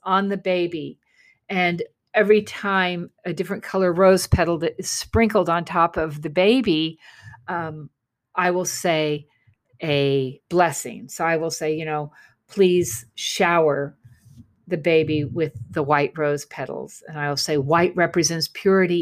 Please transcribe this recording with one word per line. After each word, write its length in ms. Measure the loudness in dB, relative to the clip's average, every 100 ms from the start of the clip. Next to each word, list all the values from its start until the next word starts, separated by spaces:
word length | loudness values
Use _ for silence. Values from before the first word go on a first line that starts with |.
| 0
on 240 | 0 2
the 80 | -2
baby. 600 | -2 0 0 -4 -10 -14 _ _ _ _ -6
And 340 | 0 0 0 -6 _ _
every 280 | 0 6 4
time 680 | 4 -6 -2 0 0 -2 -8 _ -8
a 80 |
different 280 | -6 -6 -8
color 300 | -6 0 0
rose 340 | 4 6 6 4
petal 320 | 2 2 0
that 200 | -2 -4
is 100 | -8
sprinkled 600 | -8 -2 2 2 2 2
on 160 | 0 0
top 320 | 0 0 0
of 240 | -4 -4
the 80 | -6
baby, 680 | 2 4 4 2 0 0 -6 -20 -20 -20 -20 -10
um, 400 | -8 -8 -10 -16 _ _ _ _ -2
I 160 | -2
will 120 | 0
say 640 | -4 -4 -2 0 0 -4 -8 _ _ _ _ -10
a 560 | -2 2 2 2 -2 -6 -4
blessing. 640 | 2 2 0 -10 -12 -14
So 160 | -4 -2
I 100 | 0
will 160 | -2
say, 240 | -4 -4 -4
you 80 |
know, 300 | -4 -6 -8 _ -20 _ _
"Please 580 | 2 4 4 0 -6 -14 -12
shower 840 | -8 -2 2 4 2 2 -4 -10 -20 _ _ -20 -20 _ -8
the 100 | -4
baby 480 | 2 2 2 0 -4
with 280 | -4 -4 -6 -10
the 140 | -4
white 340 | 0 0 0 -2
rose 280 | -2 -2 -6
petals." 580 | -12 -10 -10 -12 -16 -16
And 120 | -8
I'll 180 | -4 -4
say, 200 | -2 -2
"White 380 | 2 2 2 2
represents 540 | 0 2 0 -2 -6
purity, 480 | -2 2 4 4 0